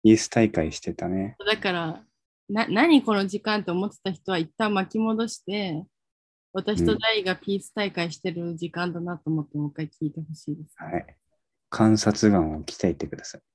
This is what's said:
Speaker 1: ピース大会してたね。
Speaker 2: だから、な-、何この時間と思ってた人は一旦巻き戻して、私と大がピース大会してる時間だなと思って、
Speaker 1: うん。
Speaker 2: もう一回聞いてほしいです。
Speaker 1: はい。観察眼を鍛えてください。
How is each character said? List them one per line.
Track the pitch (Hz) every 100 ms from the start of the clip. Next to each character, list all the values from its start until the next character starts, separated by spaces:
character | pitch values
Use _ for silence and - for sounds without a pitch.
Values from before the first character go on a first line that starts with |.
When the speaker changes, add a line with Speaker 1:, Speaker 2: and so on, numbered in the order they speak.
Speaker 1:
ピ | 107
ー | 110
ス | -
大 | 117 110
会 | 87 80
し | -
て | -
た | 85 87
ね。 | 95 98 - 202
Speaker 2:
だ | 214
か | 202
ら、 | 175 165 165 _ _ _ _ -
な-、 | 208 -
何 | 202 320 285
こ | 226
の | 208 196
時 | 196
間 | 214 214
と | 180
思 | 175 202
っ |
て | -
た | 196
人 | 170 -
は | 180
一 | 160 -
旦 | 214
巻 | 196 190
き | 220
戻 | 220 220 226
し | - -
て、 | 208 190 156 190 _ _ _ _ _ _
私 | 190 208 202
と | 170 -
大 | 220 214
が | 185 185
ピ | - 196
ー |
ス | -
大 | 214 202
会 | 175 170
し | -
て | 185
る | 170 170 165
時 | 170
間 | 170 180
だ | 170
な | 175 170
と | -
思 | 160
っ |
て、 | 147
Speaker 1:
う | 147
ん。 |
Speaker 2:
も | 147
う |
一 |
回 | 147 151
聞 | _ 151
い |
て | 160
ほ | 156
し | 156 -
い | 156
で | 156
す。 | -
Speaker 1:
は | 160 170
い。 | - _ _ _ _ _ _
観 | - 110 107
察 | 110 107 107
眼 | 98 78 76
を |
鍛 | - - 92
え |
て | 82 71
く | -
だ |
さ | - -
い。 | _